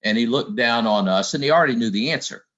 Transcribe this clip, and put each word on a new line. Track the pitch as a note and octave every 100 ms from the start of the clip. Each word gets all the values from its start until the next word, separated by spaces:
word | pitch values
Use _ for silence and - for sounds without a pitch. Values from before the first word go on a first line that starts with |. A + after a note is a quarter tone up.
And | G#2+ A2
he | A#2
looked | C3+ -
down | G#2+ A#2+ A#2 A2+
on | G#2+ F#2+
us | F#2 G2
and | D3+
he | C#3+
already | D#3+ D#3
knew | A#2 A2+
the | G2+ B2+
answer. | D#3 - - _